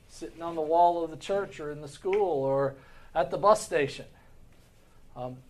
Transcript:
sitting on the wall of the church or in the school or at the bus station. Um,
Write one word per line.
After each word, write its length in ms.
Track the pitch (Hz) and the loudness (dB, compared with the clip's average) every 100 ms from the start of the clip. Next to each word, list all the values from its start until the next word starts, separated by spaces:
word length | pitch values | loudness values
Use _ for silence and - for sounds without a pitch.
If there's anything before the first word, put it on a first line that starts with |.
| - | -20
sitting 320 | - 160 160 | -16 -14 -10
on 140 | 170 | -8
the 80 | 165 | -4
wall 420 | 151 170 175 170 | 2 6 6 4
of 60 | 165 | -4
the 80 | 147 | -6
church 420 | - 196 190 - | -4 -4 -4 -8
or 100 | 147 | -10
in 120 | 147 | -10
the 60 | 147 | -12
school 540 | - 190 202 190 143 | -8 0 2 2 0
or 320 | 135 135 135 - - - - | 0 0 0 -4 -18 -20 -6
at 160 | 160 175 | -2 -2
the 60 | 185 | 2
bus 260 | 202 214 | 4 4
station. 440 | - 165 139 - - - - - - - - - - - - | 2 -2 -2 -4 -16 -20 -20 -20 -20 -20 -20 -20 -20 -20 -20
Um, 220 | 131 127 127 | -12 -12 -12